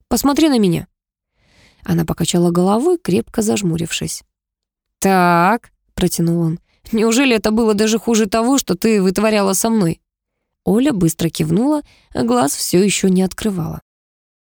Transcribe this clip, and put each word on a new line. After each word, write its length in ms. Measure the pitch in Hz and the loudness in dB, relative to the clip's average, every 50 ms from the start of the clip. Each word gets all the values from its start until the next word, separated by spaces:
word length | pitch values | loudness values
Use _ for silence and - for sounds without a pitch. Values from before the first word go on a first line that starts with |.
| _ - | _ -4
посмотри 400 | 247 - - 277 277 311 320 302 | -2 0 0 0 2 2 2 2
на 100 | 262 226 | 2 2
меня». 280 | 202 180 165 147 - - _ _ _ _ _ _ _ _ _ _ _ _ _ _ _ _ _ _ - | 2 2 0 -2 -6 -10 _ _ _ _ _ _ _ _ _ _ _ _ _ _ _ _ _ _ -6
Она 200 | - 165 170 160 | -4 -2 -2 -2
покачала 460 | - 165 - 165 - - 175 175 175 | -4 -4 -6 -4 -2 0 2 2 2
головой, 480 | 170 180 180 196 208 233 294 359 359 - | 2 2 2 2 2 0 0 0 0 -2
крепко 440 | - 180 180 226 - - - 233 | -2 -2 -2 -2 -2 -4 -6 -4
зажмурившись. 800 | 208 220 226 208 202 165 165 165 165 - - - 160 - - - - _ _ _ _ _ _ _ _ _ _ _ _ _ _ - | -2 -2 -2 -2 -2 -2 -4 -4 -6 -6 -8 -8 -8 -8 -10 -12 -16 _ _ _ _ _ _ _ _ _ _ _ _ _ _ -2
«Так», 760 | - 196 190 185 175 175 170 170 175 196 233 - _ - _ _ _ _ - | 0 2 4 4 4 4 4 4 4 2 0 -2 _ -12 _ _ _ _ -6
протянул 460 | - 185 170 - - 170 170 170 170 | -2 -2 -2 0 0 0 0 0 0
он, 180 | 165 160 165 - _ _ _ _ - - | 0 -2 -4 -6 _ _ _ _ -10 -6
«неужели 420 | 226 220 220 226 226 262 285 254 233 | -2 0 0 2 2 2 2 2 2
это 140 | 208 - 214 | 0 0 0
было 240 | 214 233 233 214 208 | 0 2 2 2 2
даже 240 | 202 220 214 226 214 | 2 0 0 0 -2
хуже 280 | - 233 233 208 226 | 0 0 0 0 0
того, 320 | 190 - 226 226 254 277 254 | 0 0 0 0 2 0 0
что 180 | - - 180 | 0 -2 -4
ты 260 | - - 226 220 202 | 0 0 2 2 2
вытворяла 500 | 185 190 185 220 208 220 214 202 196 196 | 2 0 0 0 0 0 2 0 0 0
со 180 | 190 - - 226 | 0 0 0 0
мной?» 300 | 226 214 175 165 170 - _ _ _ _ _ _ _ _ _ _ _ _ - | 0 0 0 0 -2 -6 _ _ _ _ _ _ _ _ _ _ _ _ -2
Оля 280 | - 196 233 262 302 | 0 0 2 2 0
быстро 360 | 240 175 170 160 - - 165 160 | 0 0 0 0 0 -2 -4 -4
кивнула, 540 | - - 160 156 165 208 254 294 302 294 - _ _ _ _ - - | -4 -4 -4 -2 0 0 0 0 0 -2 -4 _ _ _ _ -10 -6
а 80 | - | -4
глаз 320 | 247 226 247 240 262 285 - | -2 0 0 0 0 0 -2
все 280 | - - - - 180 | -6 -4 0 2 2
еще 260 | 208 190 - - 196 190 | 2 2 0 0 0 2
не 140 | 180 185 | 2 2
открывала. 600 | 190 180 - - - 214 190 175 160 160 - - - _ _ _ _ _ _ _ _ _ _ _ _ | 0 -2 -4 -4 -6 -6 -4 -6 -6 -8 -10 -12 -14 _ _ _ _ _ _ _ _ _ _ _ _